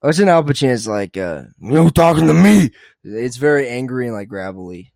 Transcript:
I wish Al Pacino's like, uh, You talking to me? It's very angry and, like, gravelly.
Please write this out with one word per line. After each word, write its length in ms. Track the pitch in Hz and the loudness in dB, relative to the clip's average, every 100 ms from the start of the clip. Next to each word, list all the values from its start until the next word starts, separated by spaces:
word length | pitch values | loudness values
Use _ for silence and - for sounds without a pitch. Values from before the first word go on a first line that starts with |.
I 40 | 139 | 0
wish 120 | 160 | 2
Al 240 | 202 170 | 4 2
Pacino's 420 | 151 139 139 120 110 | 2 0 0 -2 -4
like, 300 | 104 98 95 | -6 -6 -8
uh, 280 | 92 78 60 _ | -8 -8 -14 _
You 300 | 98 147 165 | -2 2 2
talking 360 | - 165 156 160 | 4 2 2 2
to 80 | |
me? 360 | 160 190 208 156 _ - _ | 4 6 6 2 _ -20 _
It's 320 | - 107 123 120 | -14 -8 -8 -2
very 320 | 143 147 135 | 0 0 -2
angry 380 | 120 131 127 123 | -6 -8 -6 -6
and, 80 | |
like, 140 | 110 101 | -8 -10
gravelly. 640 | 101 95 95 92 90 92 | -12 -12 -12 -14 -16 -20